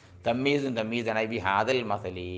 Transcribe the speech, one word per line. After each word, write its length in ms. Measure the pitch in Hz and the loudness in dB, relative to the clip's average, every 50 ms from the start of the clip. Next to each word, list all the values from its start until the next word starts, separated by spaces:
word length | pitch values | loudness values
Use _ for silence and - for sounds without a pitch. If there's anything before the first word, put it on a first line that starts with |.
| - - - - - 117 | -20 -20 -20 -6 -2 -2
തമ്മീസും 460 | 117 127 131 139 143 143 139 135 120 113 | 0 2 2 2 2 2 2 0 -2 -2
തമ്മീസാണ് 420 | 110 110 117 120 113 110 110 110 113 110 113 | -2 -2 -2 -2 -2 0 0 0 0 0 -2
ബി 60 | 113 - | -2 0
ഹാദൽ 360 | 95 98 101 110 123 131 127 120 107 | 2 2 4 4 2 2 0 0 0
മസലി 380 | 101 - - 92 92 90 87 90 90 | -2 -2 -4 -6 -6 -6 -6 -6 -8